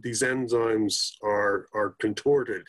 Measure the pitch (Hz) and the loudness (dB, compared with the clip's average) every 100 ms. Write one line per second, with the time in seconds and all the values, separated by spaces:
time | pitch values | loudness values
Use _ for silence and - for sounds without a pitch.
0 | 120 113 131 131 120 117 113 110 104 - | -4 -2 0 0 0 2 2 2 0 -2
1 | - - 104 104 101 98 - 107 104 - | -4 -4 -2 0 0 0 -4 -4 -4 -2
2 | 110 104 139 143 117 95 | -4 0 2 2 0 -6